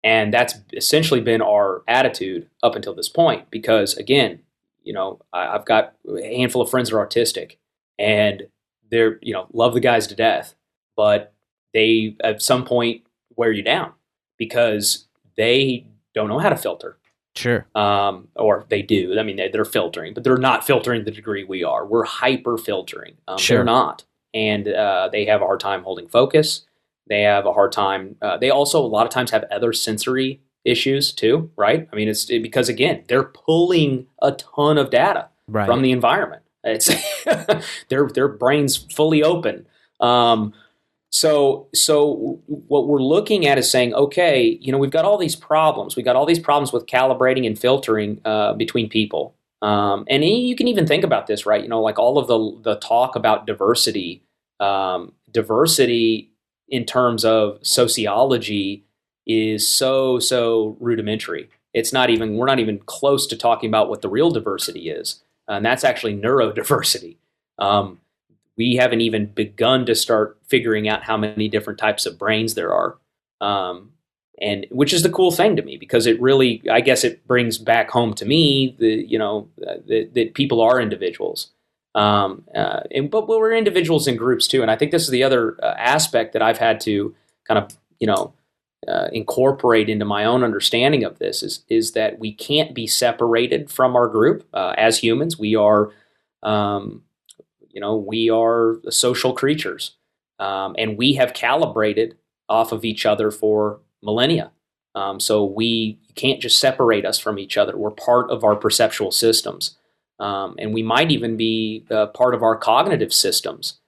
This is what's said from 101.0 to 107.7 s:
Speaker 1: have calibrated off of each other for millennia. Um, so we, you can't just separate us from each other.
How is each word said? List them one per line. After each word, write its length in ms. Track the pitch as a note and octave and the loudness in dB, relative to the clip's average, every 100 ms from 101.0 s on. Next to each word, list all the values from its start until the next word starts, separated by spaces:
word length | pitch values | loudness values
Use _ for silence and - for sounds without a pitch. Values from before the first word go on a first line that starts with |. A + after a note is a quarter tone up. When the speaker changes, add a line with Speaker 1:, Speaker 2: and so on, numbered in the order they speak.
| B2+ | 0
Speaker 1:
have 180 | C3+ B2 | 2 0
calibrated 840 | - A#2 C#3+ C3+ G#2 G#2+ G#2 A2+ - _ _ - | 0 -2 0 0 0 -2 0 -4 -6 _ _ -2
off 240 | A2 A#2 | 0 0
of 120 | A2 | -4
each 220 | A2+ G#2+ A2 | -6 -2 0
other 240 | G#2+ G#2+ | 2 0
for 500 | G#2+ G#2+ G#2+ G#2 G2+ _ _ | 0 0 2 0 -4 _ _
millennia. 480 | G#2 A2 C3 E3 - _ _ _ _ | -4 0 0 0 -4 _ _ _ _
Um, 240 | G#2 G2 G2 | -8 -8 -6
so 260 | - G#2+ | 0 0
we, 540 | G2+ G2+ A#2 A2+ A2 G#2+ _ | 0 -2 -2 0 -4 -8 _
you 80 | |
can't 260 | - E3 G3+ | -4 -2 -2
just 160 | B2 - | 0 2
separate 480 | C3+ C3 B2 G#2+ F#2+ | 2 2 2 4 0
us 120 | - | -4
from 200 | - G2+ | -4 -6
each 180 | G2 - | -4 0
other. 200 | G2+ | 0